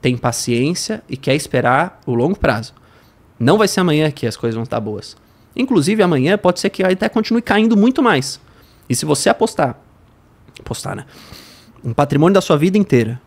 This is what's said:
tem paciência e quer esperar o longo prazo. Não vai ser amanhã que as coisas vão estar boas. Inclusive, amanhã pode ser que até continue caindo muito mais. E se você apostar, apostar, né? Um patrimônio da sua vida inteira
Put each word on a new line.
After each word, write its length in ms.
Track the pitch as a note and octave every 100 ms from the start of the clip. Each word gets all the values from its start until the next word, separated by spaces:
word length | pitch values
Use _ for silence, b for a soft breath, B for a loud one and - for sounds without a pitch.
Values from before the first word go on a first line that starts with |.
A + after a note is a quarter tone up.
tem 160 | B2+ B2
paciência 840 | C3 A#2 - A#2 C3+ F3 - G#3+ -
e 80 | C3
quer 200 | - C#3+
esperar 640 | C#3+ B2+ B2 C3 F3 - -
o 80 |
longo 240 | A#2 C3+ G3+
prazo. 360 | D3+ A2 A2+ _ b b b b b _
Não 180 | A#2 G3+
vai 100 | G#3
ser 120 | -
amanhã 300 | F3+ D3+ D#3
que 140 | D3 A#2
as 80 | -
coisas 200 | A#2+ A2+
vão 80 |
estar 160 | A#2 A#2
boas. 360 | G#2+ G#2+ - - b b b -
Inclusive, 460 | B3+ A3+ C#3+ G#3+
amanhã 340 | F3+ D3+ C3+ G#3
pode 220 | F3+ F3
ser 100 | -
que 140 | -
até 240 | F#3 F#3 G#3+
continue 340 | A3 G#3+ A3+
caindo 360 | - G3+ A3 A3
muito 240 | A3 C4
mais. 400 | B3 D#3 C3 - b b b b b
E 60 | A#2+
se 100 | D#3
você 240 | C#3+ -
apostar, 500 | - A3 - C#3+ - _ _ _ _ _ _ - -
apostar, 360 | - A#2 - G2
né? 100 | - B B B B B B -
Um 100 | A#2+
patrimônio 400 | A#2 C#3+ C#3+ E3
da 80 | F#3+
sua 160 | F3+ D#3
vida 200 | E3+ G3
inteira 440 | G3 B2+ A2 A#2+